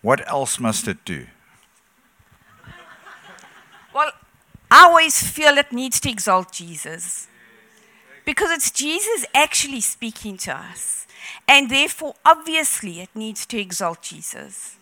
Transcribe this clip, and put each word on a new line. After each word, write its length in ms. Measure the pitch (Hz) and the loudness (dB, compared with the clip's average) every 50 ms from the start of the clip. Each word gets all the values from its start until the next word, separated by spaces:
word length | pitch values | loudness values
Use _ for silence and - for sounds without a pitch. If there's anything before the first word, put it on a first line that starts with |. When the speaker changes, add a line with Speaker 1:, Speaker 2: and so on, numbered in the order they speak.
Speaker 1:
what 260 | - 107 131 - - | 2 2 0 0 0
else 320 | 104 104 139 131 120 - - | -4 -4 -4 -4 -4 -6 -4
must 280 | 123 113 110 98 - | -2 -2 -2 -2 -4
it 160 | 110 92 - _ | -6 -6 -8 _
do? 220 | - 90 69 62 - _ _ _ _ _ _ _ _ _ _ _ _ _ _ _ _ _ _ _ _ _ _ _ _ - _ - - - - 349 - - - - - - - - - - - - - - - _ _ - - - _ _ | -10 -10 -10 -10 -16 _ _ _ _ _ _ _ _ _ _ _ _ _ _ _ _ _ _ _ _ _ _ _ _ -20 _ -20 -20 -20 -20 -20 -20 -20 -20 -20 -20 -20 -20 -20 -20 -20 -20 -20 -20 -20 -20 _ _ -20 -20 -20 _ _
Speaker 2:
Well, 180 | - - 302 - _ _ _ _ _ _ _ _ - _ _ | -2 -2 -2 -2 _ _ _ _ _ _ _ _ -20 _ _
I 160 | 226 277 359 | 10 12 12
always 460 | 349 339 330 320 311 - - - - | 12 10 6 4 4 0 -2 -2 -4
feel 260 | - - 311 294 285 | -6 2 2 4 4
it 140 | 277 285 - | 4 2 0
needs 280 | 247 240 262 262 240 - | -4 -8 -6 -4 -4 -4
to 80 | - 285 | -4 -4
exalt 420 | 240 202 180 214 190 185 185 - | -6 -4 0 2 2 2 0 -2
Jesus. 760 | - - 175 170 165 151 - 151 160 170 170 175 - - - _ _ _ - _ _ _ _ _ _ _ _ _ _ _ _ _ - - _ | -12 -16 -14 -14 -14 -14 -12 -12 -12 -12 -10 -10 -10 -12 -12 _ _ _ -20 _ _ _ _ _ _ _ _ _ _ _ _ _ -20 -12 _
Because 260 | - 294 - - 339 | -6 -4 -2 -2 -2
it's 200 | 339 311 - - | -2 -2 -2 -4
Jesus 540 | - - 269 302 320 359 440 440 466 370 247 - _ | -4 -4 -4 -4 -4 -4 -2 -2 -4 -4 -6 -2 _
actually 480 | 269 302 302 - - - 285 269 247 | 2 2 2 2 -4 -4 -4 -4 -6
speaking 560 | 196 - - _ - 226 220 - - 214 190 | -6 -6 -6 _ -10 -12 -12 -12 -14 -14 -12
to 180 | 185 - 185 135 | -12 -10 -10 -10
us. 520 | 139 - 180 175 - - - - - - _ - - - - - - _ | -10 -12 -16 -14 -12 -10 -8 -8 -10 -12 _ -20 -20 -18 -18 -18 -10 _
And 220 | - 277 285 285 233 | 4 6 6 6 2
therefore, 460 | 262 269 285 359 - - 320 294 220 _ _ | 0 0 0 0 -4 -10 -10 -12 -12 _ _
obviously, 720 | - 320 320 311 330 320 320 302 - - - - 196 170 170 | 4 4 4 2 -4 -4 -2 -2 -2 -4 -6 -8 -10 -12 -14
it 100 | 180 - _ | -16 -16 _
needs 300 | 220 220 220 208 - - | -12 -10 -10 -10 -12 -12
to 100 | _ - | _ -8
exalt 440 | 226 208 180 180 - 196 170 170 - | -8 -8 -6 -8 -6 -4 -6 -6 -6
Jesus. 760 | - - 170 156 160 - - - 71 - 196 - - - - _ | -14 -18 -16 -14 -14 -14 -14 -14 -16 -18 -18 -18 -18 -20 -20 _